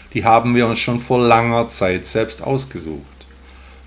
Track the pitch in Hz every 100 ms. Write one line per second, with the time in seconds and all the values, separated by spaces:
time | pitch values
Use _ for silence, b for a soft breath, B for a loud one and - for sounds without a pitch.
0 | B 113 117 117 117 120 117 117 - 120
1 | - 123 120 113 117 117 117 - 95 92
2 | 92 113 110 - - 135 - 90 80 73
3 | 69 - - B B B B B